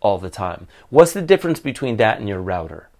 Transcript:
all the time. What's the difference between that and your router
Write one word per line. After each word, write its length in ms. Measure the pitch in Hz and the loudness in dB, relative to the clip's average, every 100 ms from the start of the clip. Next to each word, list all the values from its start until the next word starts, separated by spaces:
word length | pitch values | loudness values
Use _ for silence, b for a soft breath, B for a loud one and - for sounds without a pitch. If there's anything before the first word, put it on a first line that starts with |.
all 180 | 104 95 | 0 0
the 100 | 92 | -4
time. 380 | - 90 87 - b b | -8 -8 -8 -16 b b
What's 240 | 131 170 | 4 4
the 100 | 202 | 4
difference 380 | 170 190 170 151 | 2 2 2 -4
between 360 | 143 127 131 113 | -6 -6 -2 2
that 200 | 110 - | 2 2
and 100 | 104 | -4
your 140 | 95 | -6
router 460 | 92 90 80 80 - | -4 -6 -8 -14 -20